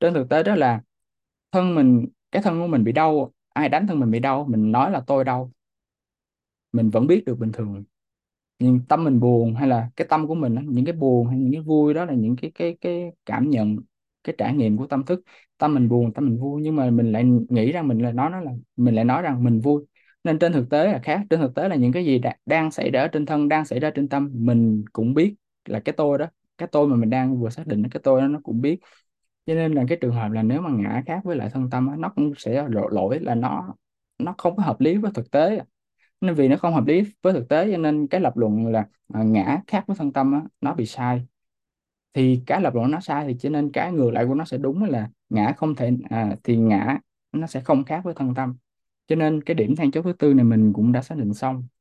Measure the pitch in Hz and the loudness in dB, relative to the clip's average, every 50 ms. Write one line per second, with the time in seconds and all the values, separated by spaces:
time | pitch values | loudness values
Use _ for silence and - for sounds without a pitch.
0 | - 175 180 151 127 127 147 156 165 202 208 175 143 123 117 113 - _ _ _ | 0 0 2 0 0 0 2 2 2 2 2 2 2 2 2 0 -4 _ _ _
1 | _ _ _ _ _ _ _ _ _ _ - 190 185 180 170 160 139 127 127 120 | _ _ _ _ _ _ _ _ _ _ -2 0 0 2 2 4 6 6 6 6
2 | 117 - - _ _ _ - 196 202 202 165 165 175 175 156 123 107 113 120 147 | 2 0 -8 _ _ _ -4 -2 0 0 -2 -2 -2 0 0 2 2 2 2 2
3 | 156 160 156 147 135 - _ _ _ _ - - 151 143 135 160 202 202 175 147 | 2 2 2 2 0 -4 _ _ _ _ -4 -2 -2 0 0 0 0 0 0 0
4 | 127 113 110 120 127 135 131 135 147 139 117 110 107 107 110 123 139 180 196 139 | 0 0 0 0 0 0 -2 -2 -2 -2 0 0 2 2 2 2 2 0 0 -4
5 | 123 - 143 135 131 131 127 127 131 127 - _ _ _ _ _ _ _ _ _ | -2 0 0 0 0 0 -2 -4 -6 -8 -14 _ _ _ _ _ _ _ _ _
6 | _ _ _ _ _ _ _ _ _ _ _ _ _ _ - 117 113 107 104 113 | _ _ _ _ _ _ _ _ _ _ _ _ _ _ -2 0 0 2 2 2
7 | 123 147 180 220 - - 120 123 113 113 110 - 113 104 101 98 101 - _ _ | 2 4 2 2 2 -2 -6 -4 -4 -6 -6 -6 -8 -8 -8 -12 -14 -18 _ _
8 | _ _ _ _ _ _ _ _ _ _ _ - 127 127 127 127 123 - 156 151 | _ _ _ _ _ _ _ _ _ _ _ 0 2 2 4 2 2 2 0 2
9 | 165 151 131 120 117 123 120 117 117 117 113 117 143 135 123 113 120 120 - - | 2 2 2 2 4 4 4 2 2 0 0 0 0 0 0 0 -2 -4 -6 -6
10 | 160 - 156 156 156 151 160 170 147 120 113 123 147 151 127 123 - 170 170 160 | -4 -2 -2 -2 -2 -2 -4 -2 -2 -2 -2 -4 -4 -4 -2 -2 -2 -2 -2 0
11 | 139 135 123 120 120 120 131 131 135 127 139 160 156 156 156 151 151 147 147 160 | 0 2 2 2 2 0 -2 0 0 0 -2 -2 -2 0 2 2 2 2 2 0
12 | 180 170 139 123 107 110 127 127 - 160 - - 170 170 165 - - 175 175 175 | -2 -2 -2 -2 0 0 -2 -4 -6 -8 -6 -4 -6 -6 -4 -6 -6 -6 -6 -6
13 | 175 170 - _ _ - - - 127 151 143 113 107 104 107 104 - _ _ _ | -8 -10 -12 _ _ -6 -4 -2 0 0 0 0 0 0 -2 -4 -8 _ _ _
14 | _ _ _ _ - - 160 - 151 127 135 147 120 107 107 110 135 135 143 135 | _ _ _ _ -10 -8 -6 -4 -4 -2 0 0 2 2 0 0 -2 -4 -4 -4
15 | 135 131 180 185 - _ - - _ _ _ - 147 151 147 139 123 113 120 120 | -4 -4 -4 -6 -6 _ -20 -20 _ _ _ -2 0 0 2 2 2 4 2 2
16 | 117 113 107 - 143 131 117 120 131 139 143 151 151 156 156 147 131 123 120 117 | 2 0 -2 -2 0 0 0 -2 -4 -4 -4 -4 -4 -2 -2 0 2 2 2 2
17 | 117 113 107 110 120 127 123 120 117 - 123 117 110 135 160 175 160 139 120 110 | 2 2 2 2 4 4 4 4 2 0 0 0 0 0 0 -2 -2 -2 0 0
18 | 120 120 117 123 135 160 180 185 170 139 123 120 - _ _ - 123 123 113 110 | -2 -2 -2 -2 -2 -2 -4 -6 -8 -8 -10 -12 -14 _ _ 0 2 2 2 2
19 | 117 120 127 160 180 160 135 120 120 120 117 110 110 143 147 147 147 - _ _ | 2 2 0 0 -2 -2 -2 0 2 2 2 2 2 2 0 0 -2 -6 _ _
20 | _ _ _ _ - 165 160 156 175 170 170 143 117 123 147 147 165 202 190 127 | _ _ _ _ -4 -2 0 2 2 2 2 0 0 0 0 2 2 2 0 -2
21 | 127 156 151 196 202 - 160 165 151 127 123 139 165 196 175 139 123 123 127 175 | -2 -2 -2 -2 -2 0 0 0 0 0 -2 -2 -4 -2 0 2 2 2 2 0
22 | 180 156 131 123 120 120 - _ - - 147 160 160 160 - - - - 135 127 | 0 0 0 0 0 -2 -6 _ -4 -2 0 0 0 -2 -4 -4 -4 -2 0 0
23 | 139 160 - 151 151 147 156 147 147 143 156 156 156 - 123 123 151 156 151 139 | 0 0 -2 -2 -2 -2 -2 0 0 2 0 0 -2 -2 -4 -2 -2 -2 -2 -2
24 | 139 139 143 143 143 143 131 117 113 123 120 117 117 113 107 107 107 - - - | -4 -2 -2 -2 -2 -4 -4 -2 2 2 4 4 4 4 2 0 -2 -6 -4 -2
25 | 110 120 135 151 170 202 208 - _ _ _ _ - - 107 107 - - - - | -2 0 2 2 2 2 0 -4 _ _ _ _ -10 -8 -8 -6 -4 -4 -4 -2
26 | 156 147 143 139 151 170 - _ _ _ _ - 165 170 - 151 147 143 131 117 | 0 0 0 0 -2 -6 -10 _ _ _ _ -12 -8 -2 0 2 2 2 2 2
27 | 113 110 127 131 127 131 131 123 117 113 120 - 160 151 107 104 107 127 - - | 2 2 2 0 0 0 0 -2 -4 -4 -6 -8 -8 -4 -2 -2 -2 -2 -4 -2
28 | - 135 135 127 135 139 147 151 - - 110 117 123 147 170 180 _ _ _ _ | 0 2 2 4 2 2 -2 -4 -6 -6 -4 -2 -2 -2 -2 -4 _ _ _ _
29 | _ _ _ _ _ _ _ _ _ - 160 165 160 160 156 143 127 123 170 160 | _ _ _ _ _ _ _ _ _ -4 -2 -2 0 0 0 0 0 0 -2 -2
30 | - 123 120 117 113 104 110 113 110 110 127 151 180 165 135 107 101 104 107 123 | -2 -2 -2 -2 -2 -2 -2 0 0 0 0 0 -2 -2 -2 -2 -2 -2 -4 -4
31 | 131 - 165 185 196 180 170 131 107 110 123 135 131 123 123 127 127 135 143 156 | -6 -6 -6 -6 -4 -4 -4 -4 -4 -6 -4 -4 -4 -4 -2 -2 -2 -2 -4 -4
32 | 160 - - - 147 151 143 - - - 147 139 147 139 113 113 110 - 101 98 | -8 -6 -2 -2 -2 -2 -2 -6 -6 -4 -2 -2 -2 -2 -2 -2 -2 -2 -2 0
33 | 92 98 127 160 165 131 120 117 120 127 - - 170 190 - _ _ _ _ _ | 0 0 -2 -2 -4 -4 -2 -2 -2 -2 -4 -6 -8 -10 -14 _ _ _ _ _
34 | _ _ _ - 240 175 - - - 175 180 202 190 151 120 - 131 156 175 208 | _ _ _ -8 -6 -6 -6 -2 -2 -2 0 0 -2 -2 0 0 0 0 0 0
35 | 214 202 202 - 123 - - 139 156 190 220 220 - _ _ _ _ _ _ _ | -2 -4 -6 -6 -6 -2 0 2 2 2 0 -4 -6 _ _ _ _ _ _ _
36 | _ _ _ - 190 185 170 147 139 131 139 143 - 139 - 139 123 139 156 180 | _ _ _ -4 -4 -2 2 4 4 4 4 2 2 0 0 2 2 2 2 2
37 | 208 208 - _ - 185 190 143 123 - 143 160 180 220 196 170 160 151 151 151 | 2 0 -4 _ 0 0 0 0 0 0 0 0 2 0 0 0 0 0 0 0
38 | 147 139 - 185 185 135 123 120 117 107 104 107 113 113 113 110 107 - _ _ | 0 0 0 0 0 0 0 0 0 2 2 0 0 0 0 0 -2 -4 _ _
39 | _ - - 110 110 110 110 104 92 - 139 180 208 - - 190 - - 196 - | _ -8 -4 0 2 2 4 2 2 0 -2 -2 -4 -2 -4 -4 -2 -4 -6 -4
40 | 156 143 131 139 135 135 139 147 156 - _ - 135 143 165 165 117 107 - - | -4 -4 -2 0 0 0 0 -2 -4 -8 _ -6 -6 -4 -4 -4 -6 -6 -6 -4
41 | 123 123 123 123 123 - _ _ _ _ _ _ _ _ _ _ _ _ _ _ | -4 -2 -2 -4 -6 -8 _ _ _ _ _ _ _ _ _ _ _ _ _ _
42 | _ _ - 139 131 131 127 123 123 - 143 185 185 143 127 120 113 131 151 170 | _ _ -2 0 2 2 2 2 0 -2 -2 0 0 0 0 0 0 0 0 -2
43 | 190 - 143 143 151 139 127 123 - 139 151 147 147 143 147 - 156 180 180 156 | -4 -4 -4 -4 -4 -4 -6 -4 -4 -4 -2 -2 -2 -2 -2 -4 -4 -2 0 0
44 | 131 117 110 110 120 123 135 143 143 - - 131 143 135 143 185 220 196 139 117 | 0 2 2 0 0 0 0 -2 -4 -4 -6 -4 -4 -2 -2 -2 -2 -2 -2 -4
45 | 107 - - _ _ - - 110 104 117 - - - 156 147 - 131 120 123 123 | -4 -6 -10 _ _ -4 -2 0 0 0 -2 -2 -2 -4 -2 -2 0 0 0 -2
46 | 127 - - 113 113 104 98 - - - 120 113 113 110 107 95 104 120 139 - | -2 -4 -4 -4 -2 -2 -4 -4 -2 0 2 2 4 4 2 2 0 0 -2 -4
47 | - _ _ _ _ _ - 151 165 165 - 135 123 - 156 135 139 123 156 170 | -6 _ _ _ _ _ -6 -6 -6 -6 -8 -6 0 2 2 2 0 -2 -6 -6
48 | 185 180 160 - 139 127 123 131 131 127 127 127 _ _ _ _ _ _ _ _ | -6 -6 -6 -4 -4 -4 -4 -4 -4 -6 -6 -10 _ _ _ _ _ _ _ _
49 | _ - 156 160 156 151 156 151 - - 170 160 - 104 156 156 170 139 139 156 | _ -2 0 0 2 2 0 0 -2 -2 0 0 2 0 2 2 2 0 0 0
50 | 170 180 175 - 151 147 139 135 120 113 113 110 110 107 101 104 107 120 123 123 | -2 -2 -2 2 4 6 6 6 6 6 6 6 6 4 4 4 2 2 2 2
51 | 127 - 165 151 117 101 104 - 135 131 131 127 123 123 _ _ | -2 -4 -6 -4 -4 -4 -4 -4 -4 -4 -4 -6 -8 -14 _ _